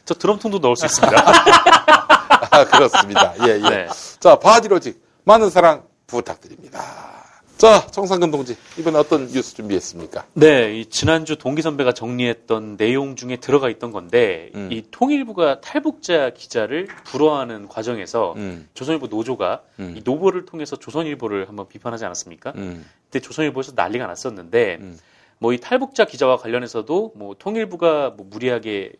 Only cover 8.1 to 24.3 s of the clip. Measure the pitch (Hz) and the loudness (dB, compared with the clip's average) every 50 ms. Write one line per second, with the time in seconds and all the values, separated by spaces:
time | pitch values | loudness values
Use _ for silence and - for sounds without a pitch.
8.1 | 190 180 175 165 147 143 131 123 117 - _ - - 170 160 165 156 151 151 - | 0 0 0 0 0 -4 -6 -8 -10 -14 _ -18 -14 -6 -4 0 2 2 2 2
9.1 | 165 151 131 123 120 131 117 - - - 110 104 98 90 - - - 85 80 78 | 0 -2 -2 -4 -4 -6 -6 -6 -10 -14 -6 -4 -4 -4 -4 -8 -14 -16 -16 -14
10.1 | - 90 - _ _ - 147 156 147 131 117 107 107 113 113 - - - - 151 | -14 -16 -16 _ _ 4 6 6 6 4 0 -2 -4 -8 -12 -10 -8 -4 0 0
11.1 | 160 165 156 151 156 - - 127 143 151 160 165 147 139 135 123 120 - 113 117 | 0 0 -2 -6 -8 -8 -6 -6 -6 -4 -4 -4 -4 -2 -2 -2 -2 -2 -8 -8
12.1 | 123 123 123 120 117 - _ _ 117 110 110 107 104 98 107 113 127 135 139 139 | -6 -4 -4 -4 -4 -6 _ _ -6 -6 -6 -12 -6 -4 -2 -2 0 -2 -4 -6
13.1 | 131 117 120 123 127 123 - - 135 143 135 123 110 - - 117 107 98 87 87 | -10 -14 -12 -12 -12 -10 -2 0 0 2 2 0 -6 -6 -12 -12 -12 -12 -10 -2
14.1 | 113 120 120 101 90 80 82 - - 101 101 92 - - 107 _ - - 247 277 | 0 2 2 2 -2 -6 -10 -14 -14 -12 -10 -10 -10 -10 -12 _ -6 -4 -2 -2
15.1 | 294 285 269 226 208 180 165 147 135 - - - - 302 294 320 - - - - | -2 -2 -4 -6 -4 -2 -2 -2 -2 -4 -10 -8 -8 -6 -6 -6 -8 -8 -6 -2
16.1 | 175 156 139 123 - - - - - 117 107 104 135 165 190 196 - - _ - | -2 0 0 -2 -6 -10 -20 -8 -6 -4 -4 -4 -6 -8 -8 -10 -16 -20 _ -14
17.1 | - 131 147 156 151 139 131 120 113 107 101 98 - 113 110 120 120 107 92 - | -2 0 0 2 2 0 -6 -8 -10 -14 -16 -14 -12 -10 -8 -8 -8 -8 -10 -6
18.1 | - 117 107 87 82 107 104 95 87 85 76 _ _ - 127 139 160 151 135 117 | -4 -4 -4 -4 -4 -8 -10 -10 -12 -14 -18 _ _ -12 -6 -6 -6 -6 -6 -8
19.1 | 107 107 113 127 127 113 98 90 110 - - _ _ - 98 90 87 107 104 117 | -8 -6 -6 -6 -6 -4 -4 -4 -4 -6 -10 _ _ -14 -14 -14 -14 -8 -6 -6
20.1 | 131 156 185 190 175 180 175 - - 160 147 - - 139 - - 113 156 165 151 | -4 0 0 -2 -2 -2 -10 -12 -14 -14 -12 -12 -12 -16 -16 -10 -8 -8 -6 -6
21.1 | 147 127 120 110 101 98 95 98 104 101 98 - _ 107 _ 123 117 113 110 92 | -8 -8 -8 -6 -6 -6 -8 -8 -12 -16 -16 -16 _ -14 _ -12 -10 -10 -10 -10
22.1 | 87 - - 85 85 _ _ - 139 - 98 92 87 82 80 _ _ _ _ _ | -12 -12 -16 -16 -20 _ _ -14 -14 -12 -14 -14 -14 -16 -20 _ _ _ _ _
23.1 | - 131 - - - - 156 147 123 131 131 - 131 113 87 92 107 123 127 92 | -10 -10 -10 -8 -6 -6 -6 -4 -4 -8 -10 -8 -6 -6 -4 -4 -4 -8 -8 -10
24.1 | 87 - - 131 | -12 -12 -12 -12